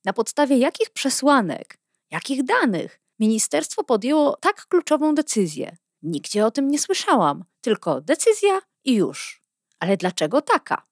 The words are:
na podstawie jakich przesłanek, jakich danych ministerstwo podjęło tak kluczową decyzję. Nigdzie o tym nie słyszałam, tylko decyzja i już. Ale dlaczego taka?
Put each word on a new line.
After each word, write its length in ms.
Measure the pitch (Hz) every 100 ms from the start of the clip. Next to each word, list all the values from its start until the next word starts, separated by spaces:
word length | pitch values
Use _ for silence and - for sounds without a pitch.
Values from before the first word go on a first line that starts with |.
na 80 | 190
podstawie 440 | 190 214 - 285 269
jakich 320 | 269 - 453
przesłanek, 880 | - 269 - 269 277 180 - - - _ _ _
jakich 320 | 156 - 269
danych 560 | 262 494 294 170 - _ _ _
ministerstwo 640 | 220 220 - 294 311 -
podjęło 540 | - 220 233 302 285 -
tak 240 | 359 415
kluczową 500 | - 359 - 302 311
decyzję. 600 | 302 302 220 175 147 - 175 _ _
Nigdzie 440 | 151 151 - 208
o 60 | 220
tym 160 | 247 277
nie 120 | 294
słyszałam, 640 | - 381 - 277 156 143 - _
tylko 400 | - 214 175 135
decyzja 580 | 151 320 - 415 403 381 _ _
i 120 | -
już. 480 | 226 147 - - - _ _ _ _
Ale 180 | 165 190
dlaczego 440 | 180 - 156 254
taka? 440 | - 427 - - _